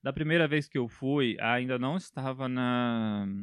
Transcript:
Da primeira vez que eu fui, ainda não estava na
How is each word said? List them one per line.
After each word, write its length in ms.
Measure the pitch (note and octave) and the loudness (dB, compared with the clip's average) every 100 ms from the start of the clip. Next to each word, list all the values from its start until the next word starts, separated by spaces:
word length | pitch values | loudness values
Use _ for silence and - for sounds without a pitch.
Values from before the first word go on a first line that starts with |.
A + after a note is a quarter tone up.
Da 100 | C#3 | -6
primeira 340 | C#3 D3+ E3+ D#3+ | -4 2 4 4
vez 220 | D3+ C#3+ | 2 0
que 100 | C#3+ | -2
eu 100 | A#2+ | -2
fui, 480 | - C3 C#3+ B2+ G#2 | -4 0 2 2 2
ainda 380 | A2+ B2 B2+ B2+ | 0 0 0 -2
não 180 | B2+ F3+ | 0 -2
estava 520 | - - C3+ C3 C3 | -6 -8 -6 -4 -4
na 760 | B2+ B2 B2 A#2+ A#2 A2 G#2 G2 G2 | 0 0 2 0 0 0 -2 -4 -6